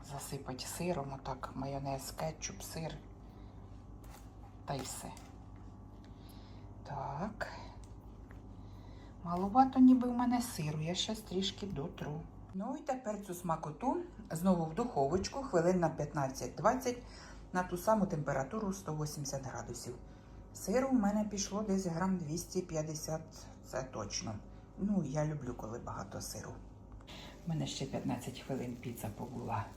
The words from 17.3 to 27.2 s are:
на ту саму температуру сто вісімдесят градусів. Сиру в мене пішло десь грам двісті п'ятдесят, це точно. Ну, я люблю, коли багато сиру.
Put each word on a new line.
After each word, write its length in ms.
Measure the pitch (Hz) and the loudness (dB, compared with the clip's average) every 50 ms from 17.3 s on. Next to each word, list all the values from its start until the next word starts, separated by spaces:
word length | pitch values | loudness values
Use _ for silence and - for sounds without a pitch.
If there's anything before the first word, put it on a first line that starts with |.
| - - - - - | -14 -14 -12 -2 0
на 100 | 180 185 | 0 0
ту 140 | - 175 | 0 -2
саму 280 | 175 - 214 220 214 185 | 0 4 6 6 6 6
температуру 680 | - 170 151 147 143 139 135 135 - - 220 214 190 190 | 4 2 0 0 2 2 2 0 0 -2 -2 -2 -2 -2
сто 220 | - - 170 156 | -2 -4 -4 -2
вісімдесят 500 | 151 151 147 - 151 139 - 143 135 131 | -2 -2 -2 -2 -4 -4 -4 -4 -4 -4
градусів. 500 | 127 120 120 120 - 120 - - 123 123 - - - - - - - - - - - - | -4 -6 -6 -6 -6 -8 -8 -8 -8 -10 -10 -12 -16 -16 -18 -16 -16 -16 -14 -14 -14 -12
Сиру 360 | - - 190 208 254 262 269 | -8 -2 2 4 4 6 6
в 40 | 262 | 6
мене 300 | 226 196 202 208 214 208 | 6 6 6 4 4 0
пішло 380 | - 208 196 - - 190 208 | 0 0 -2 -2 -2 0 -2
десь 240 | 208 196 190 190 - | 2 2 2 2 2
грам 320 | 175 165 165 185 190 190 | 0 0 2 2 2 2
двісті 440 | 175 156 143 160 180 - - - 185 | 2 0 -2 -2 -2 -4 -2 -2 -4
п'ятдесят, 600 | 180 - 160 156 156 160 151 - - - 156 156 - - - - - - - - - | -2 0 0 0 0 0 -4 -4 -2 -2 -2 -2 -4 -8 -14 -16 -16 -16 -16 -16 -12
це 180 | - - 123 131 | -4 -4 -4 -4
точно. 520 | - - 120 101 98 - - - 110 104 101 - - - - - - - - | -2 -4 -4 -4 -2 -4 -4 -2 -4 -6 -6 -8 -12 -16 -16 -16 -16 -4 -2
Ну, 220 | 180 214 208 185 151 | 2 4 4 4 2
я 180 | 127 151 151 151 | 2 2 2 2
люблю, 280 | 151 151 139 127 123 117 | 2 0 -2 -4 -4 -6
коли 220 | - - 110 117 117 | -4 -6 -6 -6 -6
багато 420 | - 113 110 113 101 - - 104 | -6 -6 -6 -6 -8 -6 -6 -6
сиру. 300 | 104 - - 110 - - - - - - - - - - - - - - - - | -6 -6 -8 -8 -8 -8 -10 -10 -12 -14 -16 -16 -16 -14 -14 -14 -12 -12 -12 -12